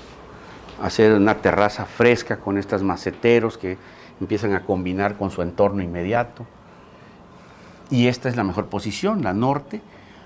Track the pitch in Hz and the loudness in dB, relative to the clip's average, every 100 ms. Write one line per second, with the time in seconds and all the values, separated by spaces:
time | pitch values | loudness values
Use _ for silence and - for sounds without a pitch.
0 | - - - - - - - - 95 - | -20 -20 -20 -20 -20 -20 -18 -8 -4 4
1 | 110 104 104 104 95 85 104 - 98 - | 6 6 4 4 2 4 2 0 -8 2
2 | 120 117 - 107 - 101 95 101 98 90 | 4 4 0 -6 -2 -2 0 -2 0 -2
3 | 92 87 117 120 113 - 92 92 - - | -4 0 4 4 2 -6 -8 -8 -12 -20
4 | - - 95 104 107 95 92 92 90 92 | -20 -10 -4 -2 -2 -2 -2 -2 -2 -2
5 | 101 104 98 - 87 87 101 101 87 87 | -2 -2 -6 -4 -4 2 0 0 -6 -6
6 | 90 117 120 - 117 - - - - - | -2 -2 -4 -10 -20 -20 -20 -20 -20 -20
7 | - - - - - - - - - 127 | -20 -20 -20 -20 -20 -20 -20 -18 -2 2
8 | 123 123 131 120 98 90 - 101 107 - | 2 2 -4 -2 -2 -2 -4 -6 -6 -4
9 | 196 214 107 98 127 143 - 220 - - | -2 -2 -2 0 0 -2 -6 -16 -16 -20
10 | - - | -20 -20